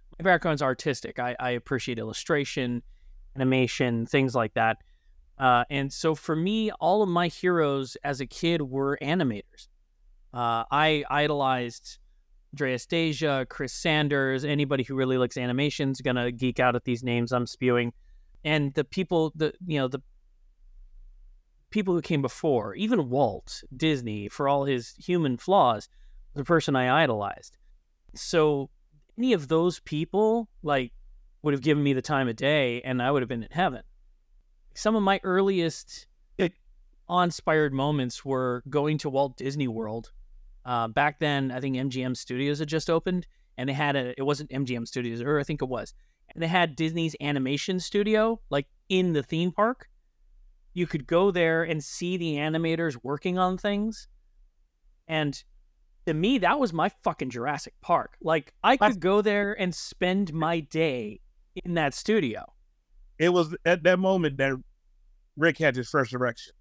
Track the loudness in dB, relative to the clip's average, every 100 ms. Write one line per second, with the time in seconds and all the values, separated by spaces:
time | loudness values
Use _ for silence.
0 | -20 -2 2 4 2 0 0 0 -2 -4
1 | -6 -6 -6 -4 -4 -4 -2 -4 -2 -6
2 | -6 -8 -2 -2 0 -4 -4 -4 -8 -18
3 | -20 -20 -14 -2 2 4 2 2 0 0
4 | 0 0 2 0 0 2 0 0 _ _
5 | _ -20 _ 0 4 4 2 -2 -4 -2
6 | -2 -2 -2 -2 0 0 -2 -2 2 2
7 | 2 2 0 0 0 2 2 0 -4 -6
8 | -6 -6 -8 -4 0 0 -2 -2 -2 -2
9 | 0 0 0 -2 -10 -20 -20 _ _ _
10 | _ -20 _ -4 0 0 0 2 4 2
11 | 0 0 0 0 0 0 -4 -10 -18 -20
12 | _ _ _ _ _ -4 -2 -2 -2 0
13 | 0 0 0 0 -4 -8 -8 -4 0 2
14 | 2 2 2 0 0 0 0 0 0 0
15 | 2 2 0 -2 -2 0 0 0 -2 -2
16 | -2 -2 -2 -2 -2 2 2 2 -2 -2
17 | 0 -2 0 -2 -2 -2 2 2 0 -6
18 | -18 -20 -20 -8 -2 0 0 -2 -2 -4
19 | 0 2 0 0 -4 -4 -4 -2 -2 -4
20 | -10 -20 _ _ _ _ -20 -20 -20 -20
21 | -20 -20 -20 -20 _ _ _ -2 0 0
22 | 0 -2 -2 -2 0 0 -2 -4 0 0
23 | 2 2 2 0 -10 -16 -14 -2 0 0
24 | -2 -8 -8 -2 0 2 2 -2 -4 -10
25 | -2 0 2 0 2 6 6 2 -6 -20
26 | -20 -20 -12 -8 2 2 4 2 4 4
27 | 4 2 -4 -8 -16 _ -20 -20 _ _
28 | -20 -12 0 2 4 2 -4 _ _ _
29 | _ -2 2 2 2 2 2 -2 -6 -4
30 | -2 2 2 2 -4 -8 -2 -2 -2 -10
31 | -20 -20 -20 _ 0 2 4 4 4 2
32 | 0 0 0 0 2 2 2 -2 -4 -2
33 | 2 0 0 -4 -6 -2 -2 -2 -12 _
34 | _ _ _ _ _ _ -20 -4 0 2
35 | 2 2 2 2 2 2 -2 -4 -14 -20
36 | -20 _ _ -2 -2 -2 _ -20 -20 _
37 | -2 0 0 0 2 2 2 2 0 0
38 | -2 -6 -4 -2 0 -4 -2 0 0 0
39 | 0 0 0 -4 -6 -4 -4 -4 -6 -8
40 | -12 -20 -20 -20 -20 -16 -4 -2 0 2
41 | 0 0 0 0 -2 -4 -4 -2 -2 -2
42 | -4 -4 -6 -2 -2 -2 -2 -2 0 0
43 | 0 -4 -6 _ _ -8 -4 0 0 0
44 | -2 -2 -2 -2 -4 -4 -4 -4 -4 -4
45 | -4 -4 0 0 0 -4 -4 -4 -8 -16
46 | _ _ -18 -6 0 2 2 0 -2 0
47 | -4 -2 -2 -2 0 -2 -2 -4 -2 0
48 | 2 2 2 -2 -4 -4 -4 _ -2 2
49 | 2 0 0 -2 0 0 0 -2 -12 _
50 | _ _ _ -20 -20 _ _ -4 -2 -4
51 | 2 4 4 4 2 2 0 -4 -6 -6
52 | -4 -2 -2 -2 -2 0 0 0 -2 -4
53 | -6 -4 -2 0 0 0 -2 -2 -4 -8
54 | -16 _ _ _ _ _ _ _ _ _
55 | -6 -2 -2 -4 -14 -20 _ _ _ _
56 | -4 0 2 4 2 2 0 0 -2 -2
57 | -4 -4 -6 -6 -6 -6 -10 -10 0 0
58 | 0 -6 0 0 -2 _ 2 4 4 4
59 | 2 4 2 0 -2 -2 -4 -4 -12 -2
60 | 0 0 -2 -2 0 -2 -2 0 0 -2
61 | -6 -12 -20 _ _ -10 -4 0 0 -2
62 | 0 2 0 -4 -12 _ _ _ _ -20
63 | -18 0 4 4 2 0 0 4 4 4
64 | 4 2 0 0 -2 -2 -8 _ _ _
65 | _ _ _ 0 2 4 2 0 0 0
66 | 0 -2 -4 -4 -14 _